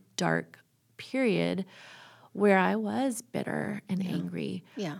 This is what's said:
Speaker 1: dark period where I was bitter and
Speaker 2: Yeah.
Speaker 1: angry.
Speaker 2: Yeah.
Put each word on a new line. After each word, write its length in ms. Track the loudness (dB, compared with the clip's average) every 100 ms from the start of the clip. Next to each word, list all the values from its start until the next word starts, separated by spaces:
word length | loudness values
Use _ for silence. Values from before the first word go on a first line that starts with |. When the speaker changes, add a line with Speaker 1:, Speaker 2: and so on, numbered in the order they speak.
| _ -4
Speaker 1:
dark 420 | 0 0 -2 -12 _ _ _ -20
period 680 | -6 0 2 2 2 -2 -6 -12 -20 -20 -20 -20 -12
where 260 | 2 6 6
I 180 | 6 2
was 460 | 0 -2 -2 -4
bitter 600 | -6 -6 -4 -2 -4 -6 -4
and 140 | -4
Speaker 2:
Yeah. 60 | -2
Speaker 1:
angry. 540 | -4 -4 -4 -6 -6 -10 -8
Speaker 2:
Yeah. 220 | -8